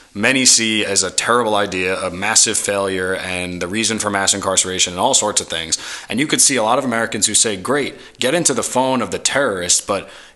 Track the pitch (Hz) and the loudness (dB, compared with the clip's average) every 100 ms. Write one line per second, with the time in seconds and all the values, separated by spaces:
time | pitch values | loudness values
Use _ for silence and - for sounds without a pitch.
0 | - 101 117 135 123 113 113 107 95 95 | -14 0 2 4 4 4 2 2 2 0
1 | 92 - - 123 110 104 101 92 92 92 | 0 -2 2 2 2 2 0 0 -2 -2
2 | 92 87 104 107 117 107 - 101 98 95 | -4 -4 0 2 2 0 0 0 0 0
3 | 92 87 92 90 90 87 87 110 107 107 | -2 -2 -4 -4 -4 -4 -4 -2 0 0
4 | 104 101 95 101 95 90 92 92 92 90 | -2 0 0 0 0 0 0 0 -2 0
5 | 123 131 104 98 - 82 80 - - - | 2 2 2 0 -2 -4 -4 -6 -6 -12
6 | - 110 151 240 - 127 110 131 131 113 | -6 -2 0 2 2 2 2 2 0 0
7 | 113 107 110 104 113 95 110 139 113 - | -2 -2 0 2 2 0 -2 -2 -2 -8
8 | - - 123 170 151 117 - 127 131 127 | -18 -4 0 2 2 0 0 0 2 0
9 | 95 90 - 135 131 92 87 - - 98 | -2 -2 0 2 2 0 0 0 0 -4
10 | - - - | -4 -16 -20